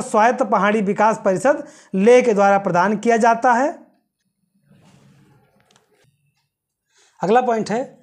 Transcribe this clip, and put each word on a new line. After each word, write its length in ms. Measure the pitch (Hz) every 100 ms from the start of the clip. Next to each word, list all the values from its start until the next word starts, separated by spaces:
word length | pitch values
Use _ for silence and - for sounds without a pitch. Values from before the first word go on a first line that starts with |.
स्वायत्त 380 | 254 214 233 214
पहाड़ी 380 | 202 214 202 220
विकास 380 | 196 202 214 208
परिषद 420 | 202 185 254 302 - - -
लेह 260 | 190 214 247
के 120 | 247
द्वारा 240 | 202 202 196
प्रदान 380 | 196 175 196 214
किया 200 | 233 233
जाता 360 | 233 226 254
है। 180 | 233 294 - _ _ _ _ _ _ _ _ _ _ _ _ _ _ _ _ _ _ _ _ _ _ _ _ _ _ _ _ _ _ _ _ _ -
अगला 200 | 180 240
पॉइंट 300 | 240 226 185
है 280 | 226 269 _